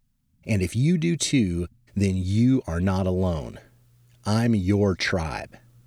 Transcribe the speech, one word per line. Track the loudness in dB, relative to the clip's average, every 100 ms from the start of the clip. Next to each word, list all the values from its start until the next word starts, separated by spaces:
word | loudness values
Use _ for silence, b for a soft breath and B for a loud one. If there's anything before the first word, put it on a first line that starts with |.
| _ _ _ _ -4
and | -2
if | 0 0
you | 2 2
do | 0 -2
too, | 0 0 2 -2 -6 -10 _ -2
then | 0 0
you | 0 2 4 2 0
are | -2
not | 0 0 0
alone. | 0 0 -2 -6 -14 -20 _ _ _ _ _ -2
I'm | 0 2 2
your | 2 2 2 0
tribe." | -2 -2 -4 -8 -12 -18 _ _